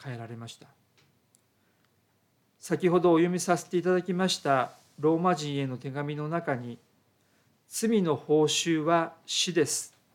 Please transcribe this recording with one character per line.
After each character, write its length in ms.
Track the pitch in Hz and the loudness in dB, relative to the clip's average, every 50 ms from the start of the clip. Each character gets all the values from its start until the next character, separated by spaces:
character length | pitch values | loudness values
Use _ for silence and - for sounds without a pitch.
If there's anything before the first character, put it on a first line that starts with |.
変 140 | - 135 120 | -12 -12 -12
え 20 | |
ら 120 | 117 113 110 | -10 -12 -12
れ 80 | 120 | -14
ま 100 | 113 117 | -14 -14
し 100 | - - | -16 -16
た。 120 | - - - _ _ _ _ _ _ _ _ _ _ _ _ _ _ _ _ _ _ _ _ _ _ _ _ _ _ _ _ _ _ _ _ _ _ _ _ _ _ | -20 -20 -20 _ _ _ _ _ _ _ _ _ _ _ _ _ _ _ _ _ _ _ _ _ _ _ _ _ _ _ _ _ _ _ _ _ _ _ _ _ _
先 280 | - - 165 - 185 170 | -6 -4 -2 0 2 2
ほ 120 | 175 180 | 4 4
ど 120 | 175 180 | 6 6
お 40 | 165 | 6
読 140 | 160 175 175 | 6 4 2
み 100 | 180 165 | 0 -2
さ 160 | - 190 170 | 0 0 0
せ 120 | - - - | 0 -2 -2
て 100 | 180 175 | -4 -2
い 40 | |
た 100 | 165 185 | 0 2
だ 100 | 185 180 | 0 0
き 100 | 180 196 | 0 -2
ま 160 | 180 180 190 180 | -2 -2 0 0
し 100 | - - | -2 -2
た 340 | - 147 135 131 117 - - - _ _ _ - | 0 0 0 0 0 -2 -8 -16 _ _ _ -2
ロ 160 | 143 156 165 | 0 2 2
ー 40 | 160 | 2
マ 140 | 180 180 175 | 2 0 0
人 220 | 147 151 147 143 | 0 -2 -4 -4
へ 100 | 139 139 | -4 -4
の 100 | 131 127 | -4 -6
手 140 | 127 - 139 | -8 -10 -8
紙 240 | 131 147 147 147 147 | -8 -6 -6 -6 -6
の 140 | 147 151 151 | -6 -6 -4
中 260 | 165 170 170 151 135 | -4 -4 -2 -4 -4
に、 240 | 120 120 120 117 - _ _ _ _ _ _ _ _ _ _ _ _ _ _ _ _ _ _ | -4 -6 -10 -12 -14 _ _ _ _ _ _ _ _ _ _ _ _ _ _ _ _ _ _
「罪 320 | - - 226 220 233 208 | -6 -2 0 2 2 2
の 120 | 180 160 139 | 4 2 0
報 280 | - - - 151 156 | -2 2 2 4 4
酬 360 | 151 147 - - - 170 160 156 | 4 4 2 0 0 0 0 2
は 360 | 147 165 170 165 165 - - - _ | 2 2 2 2 2 -2 -6 -14 _
死 260 | - - - - 185 | -6 -4 -2 -2 0
で 140 | 160 170 143 | 2 2 2
す」 300 | - - - - - _ _ _ _ | 2 -2 -6 -8 -10 _ _ _ _